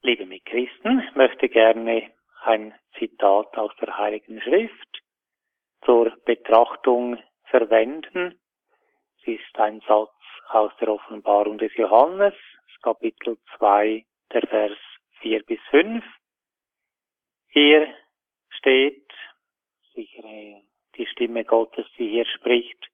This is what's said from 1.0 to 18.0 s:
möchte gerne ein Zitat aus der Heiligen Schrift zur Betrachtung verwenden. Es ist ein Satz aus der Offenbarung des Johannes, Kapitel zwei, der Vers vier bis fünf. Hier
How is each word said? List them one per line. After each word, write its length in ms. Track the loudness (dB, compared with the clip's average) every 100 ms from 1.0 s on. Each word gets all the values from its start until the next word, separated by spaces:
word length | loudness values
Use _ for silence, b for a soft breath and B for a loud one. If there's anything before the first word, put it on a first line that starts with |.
| -2 2
möchte 340 | 2 2 0
gerne 600 | 4 4 4 -2 -4 -6 _ _ _
ein 300 | -2 -2 -4 _ _ -12
Zitat 600 | -10 -2 2 2 0 -8
aus 180 | -10 -8
der 160 | -12 -6
Heiligen 420 | -6 -8 _ -12
Schrift 640 | -2 -2 -2 -14 -20 -20 _ _ _ _ _ _ _ _
zur 320 | 2 4 2 -2
Betrachtung 960 | -4 -4 2 4 4 0 -2 -2 -4 -10 _ _
verwenden. 960 | -2 0 2 0 0 -8 -12 -10 -10 _ _ _ _ _ _ _ _ _
Es 100 | -10
ist 320 | -10 -12 -4
ein 220 | -4 -4
Satz 340 | 0 0 0 _ -20 -20 -2
aus 240 | 0 0 -4
der 80 | -4
Offenbarung 640 | -4 -8 -10 0 0 0 -4
des 180 | -6 -2
Johannes, 580 | 4 4 4 2 -2 -2 -20 _ _ _
Kapitel 560 | -8 -6 -8 _ -10 -10 _ -2
zwei, 480 | 2 2 0 -4 _ _ _
der 160 | -6 -2
Vers 300 | -2 -4 -8 -20 -20 _ _
vier 240 | -6 -6
bis 160 | -6 -10 0
fünf. 340 | 0 0 -6 -12 _ _ _ _ _ _ _ _ _ _ _ _ _ _
Hier 440 | 2 6 6 2 -10